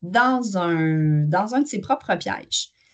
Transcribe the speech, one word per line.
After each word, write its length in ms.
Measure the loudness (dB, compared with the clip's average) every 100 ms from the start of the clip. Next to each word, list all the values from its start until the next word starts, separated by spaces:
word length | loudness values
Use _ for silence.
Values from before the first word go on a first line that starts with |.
dans 560 | -2 2 2 2 -2 -2
un, 680 | 0 0 2 2 2 2 2
dans 280 | 0 0
un 80 | 0
de 60 | -2
ses 120 | -4
propres 360 | -2 -2 -2 -4
pièges 560 | -4 -8 -6 -8 -8 _ _